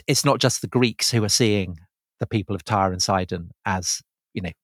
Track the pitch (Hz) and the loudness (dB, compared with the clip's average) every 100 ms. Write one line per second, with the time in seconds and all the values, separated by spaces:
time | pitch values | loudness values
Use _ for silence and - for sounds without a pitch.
0 | - 135 143 113 123 - - 123 120 - | 0 2 2 2 2 0 -2 0 0 0
1 | - 120 104 - 113 104 92 82 - _ | 0 0 2 2 4 2 -2 -8 -18 _
2 | _ - - 110 95 95 - 104 95 90 | _ -10 -4 -2 -2 -6 -2 0 2 0
3 | - 95 92 90 87 - 98 92 87 - | 0 0 -2 -6 -10 -10 -4 -4 -4 -6
4 | - _ _ 87 90 - | -10 _ _ -10 -10 -10